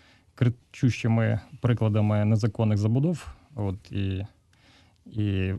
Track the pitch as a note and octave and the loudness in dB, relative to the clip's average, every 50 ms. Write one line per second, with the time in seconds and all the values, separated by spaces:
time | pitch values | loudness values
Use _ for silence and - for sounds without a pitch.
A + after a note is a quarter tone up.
0 | - - _ _ _ _ _ - B2 A#2 A#2 - _ _ - - - B2 A#2 - | -20 -20 _ _ _ _ _ 0 0 0 0 -2 _ _ -6 -2 0 0 0 0
1 | - A2+ A2+ A2+ A2+ A2 A2 G#2 - - - - - B2 A#2+ A2 A2 A2 G#2 A2 | 0 0 2 2 2 2 0 -2 -4 -10 -8 -2 0 0 2 2 2 2 2 2
2 | G#2 G#2 G#2+ G#2 G#2 G#2 A2+ G#2+ G#2+ A2+ - - A#2 G#2+ G#2+ G2+ G#2 G#2+ A2+ C3 | 2 2 2 2 2 2 2 2 0 0 0 0 0 2 2 2 2 2 2 2
3 | C#3+ F3 F3 - - - - - - _ - B2 G#2 G2 F#2 G2+ - - - G2 | 2 0 -2 -4 -8 -14 -20 -20 -20 _ -8 -6 -4 -4 -6 -6 -10 -10 -6 -4
4 | G2 G2 F#2+ F#2+ G2 - _ _ _ _ _ _ _ - - - _ _ _ _ | -4 -4 -4 -4 -6 -10 _ _ _ _ _ _ _ -20 -20 -20 _ _ _ _
5 | - - - A2 G#2 G2+ G2 F#2+ F#2+ F#2+ F#2+ | -20 -10 -6 -4 -2 -2 0 0 -2 -2 -4